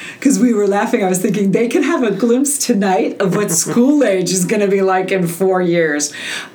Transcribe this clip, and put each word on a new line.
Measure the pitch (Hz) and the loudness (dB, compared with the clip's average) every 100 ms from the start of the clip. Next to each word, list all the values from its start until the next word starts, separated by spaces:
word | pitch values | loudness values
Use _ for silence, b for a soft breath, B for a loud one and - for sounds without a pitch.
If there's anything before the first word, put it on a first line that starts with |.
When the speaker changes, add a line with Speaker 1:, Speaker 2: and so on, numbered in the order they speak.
| B B | B B
Speaker 1:
'Cause | 277 190 | 0 2
we | 247 | 2
were | 208 202 | 2 0
laughing. | 202 226 240 | 0 0 0
I | 185 | 0
was | 180 | 0
thinking, | 226 190 196 | -2 0 0
"They | 214 240 | 0 0
can | 339 | 0
have | 269 330 | 0 0
a | 233 | -2
glimpse | 190 233 247 285 - | 0 0 2 0 -2
tonight | - 202 196 185 294 - | -2 0 2 0 0 -2
of | 196 | -2
what | 202 196 | 0 0
Speaker 2:
<laughs> | 170 | -2
Speaker 1:
school | - 233 254 294 | 0 2 4 4
age | 226 190 170 | 2 0 -2
is | 185 | -2
gonna | 175 214 202 | 0 0 0
be | 196 | 2
like | 190 185 185 | 2 0 0
in | 190 170 | -2 -2
four | - 190 185 | 0 0 2
years." | 180 170 160 147 147 B B B B | 2 2 0 -2 -6 B B B B